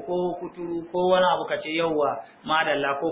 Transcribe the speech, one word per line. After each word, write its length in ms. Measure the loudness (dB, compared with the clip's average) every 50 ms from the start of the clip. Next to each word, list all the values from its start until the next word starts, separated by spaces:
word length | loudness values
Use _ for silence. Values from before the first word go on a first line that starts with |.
| -4
ko 320 | -4 -2 -2 -2 -2 -4 -6
kuturu 460 | -10 -12 -12 -10 -8 -6 -6 -6 -6 -4
ko 180 | -2 2 4 4
wani 160 | 6 6 6
abu 200 | 4 2 0 -2 -4
ka 80 | -4
ce, 160 | -4 -4 -4 -2
"Yauwa, 480 | 0 0 0 2 2 0 0 0 -4 -8 -16 -18 -10 -4
madalla," 540 | 0 2 2 2 2 0 0 0 0 0 0
ko 100 | -2 -4